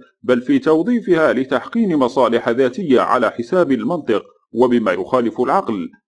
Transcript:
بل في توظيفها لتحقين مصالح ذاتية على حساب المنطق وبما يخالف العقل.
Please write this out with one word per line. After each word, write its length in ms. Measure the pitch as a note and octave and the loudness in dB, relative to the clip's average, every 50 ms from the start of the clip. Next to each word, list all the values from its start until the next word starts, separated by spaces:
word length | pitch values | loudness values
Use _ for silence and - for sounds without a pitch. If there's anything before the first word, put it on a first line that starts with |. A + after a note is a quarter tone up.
| - _ _ _ - | -10 _ _ _ -2
بل 180 | G#2+ B2+ A#2+ | 0 0 0
في 180 | B2 - C#3+ C3 | 0 0 0 0
توظيفها 760 | - D#3+ D#3 D#3+ E3+ A#3 B3 A3+ - F#3+ F3 D#3+ D#3 C3 G#2+ | 2 2 2 2 2 0 -2 -2 0 0 2 2 2 2 2
لتحقين 600 | C3 C3+ - C#3 B2 - - - A#3 A3+ F#3+ D#3+ | 0 -2 -2 -2 -4 -4 -4 -2 -2 0 0 2
مصالح 540 | C#3+ C3 A#2 - C#3 B2 A2 A2+ A2+ - B2 | 2 0 0 2 2 0 2 2 0 0 0
ذاتية 520 | A#2+ B2+ C3+ B2+ C3 - F#3+ D3 B2+ A2 | 0 0 0 -2 -2 -4 -2 2 2 2
على 300 | F2+ F2 G#2+ B2+ A#2 G2+ | 2 2 0 0 0 0
حساب 400 | - - A#2 - F#3 F3+ E3+ C#3 | -2 -4 -8 -2 0 0 2 2
المنطق 520 | C3 A2+ G#2+ C#3+ F3 D#3+ B2 - G#2+ F#2+ - - _ _ _ _ | 0 -2 -2 -4 -4 -6 -2 -2 -2 -2 -2 -8 _ _ _ _
وبما 400 | - A2+ B2+ B2 A#2+ A#2 G#2+ F#2+ | 0 0 2 2 2 2 0 0
يخالف 500 | F2+ F#2+ F#2 - C3 B2+ A#2+ G#2+ - - | -2 -2 -4 -2 0 0 0 -2 -2 -2
العقل. 480 | B2 B2+ D#3 G3 - - A2 F#2+ E2 E2 - _ _ | -2 0 0 -2 -2 -2 -6 -6 -8 -10 -12 _ _